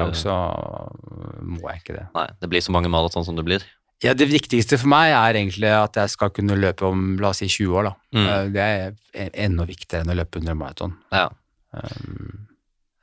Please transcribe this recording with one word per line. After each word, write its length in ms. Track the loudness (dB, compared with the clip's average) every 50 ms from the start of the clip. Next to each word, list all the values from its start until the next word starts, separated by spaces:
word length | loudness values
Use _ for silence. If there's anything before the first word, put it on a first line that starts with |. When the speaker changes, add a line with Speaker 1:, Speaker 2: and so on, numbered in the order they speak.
| -2
Speaker 1:
dag 120 | -2 -2
så 180 | -4 -2 -2 -2 -2 -2 -2 -4 -6 -8 -8 -10 -12 -12 -14 -16 -16 -18 -18 -16 -14 -14 -14 -12 -12 -10
må 220 | -8 -8 -8 -8 -10
jeg 100 | -12 -12 -12
ikke 120 | -12 -12
det. 100 | -12 -12 -8 -6
Speaker 2:
Nei, 120 | -6 -6 -6 -8 -10
det 80 | -4 0
blir 120 | 0 0 2
så 60 | 2 2
mange 140 | 2 2 4
maraton 320 | 2 2 2 2 0 -4 -4
som 100 | -4 -4
det 80 | -4 -2
blir. 180 | -2 -2 -2 -4 -8 _ _ _ _ _ _
Speaker 1:
Ja, 120 | 2 2 4
det 140 | 4 4 4
viktigste 480 | 4 2 2 2 2 2 4 4 2
for 100 | 2 4 6
meg 200 | 6 6 6 6 6
er 200 | 6 4 4 4 2
egentlig 300 | 0 -2 -2 0 2 4
at 220 | 4 4 4 2 2
jeg 120 | 0 0 0
skal 200 | 0 -2 -2 -2
kunne 280 | 0 0 0 2 2 4
løpe 240 | 2 2 0 0 0
om, 300 | 0 0 0 0 0 0
la 120 | 0 0 0
oss 80 | 0 0
si, 80 | -2
tjue 260 | -2 0 0 0 2 2 2
år 40 | 0
da. 60 | 0 -4 -8 _ _ 0
Speaker 2:
Mm. 140 | 2 2
Speaker 1:
Eh, 220 | 4 2 0 0 0 0
det 120 | 0 2
er 260 | 2 0 0 -2 -6 -10 -14 _ _ -10
e-, 180 | -10 -10 -8 -4 -2 0
enda 180 | 0 2 0 -2
viktigere 380 | -4 -6 -12 -10 -6 -4 -4 -2
enn 80 | -2 -2
å 40 |
løpe 220 | -2 -4 -4 -6 -6
under 140 | -4 -4 -4
maraton. 420 | -4 -6 -8 -8 -8 -8 -8 -8 -10 _ _
Speaker 2:
Ja. 180 | 0 0 0 0 -4 -10 _ _ _ _ _ _ -14
Speaker 1:
Um, 720 | -12 -12 -12 -12 -12 -12 -12 -12 -12 -12 -14 -14 -16 -18 -20 _ _ _ _ _ _ _ _ _ _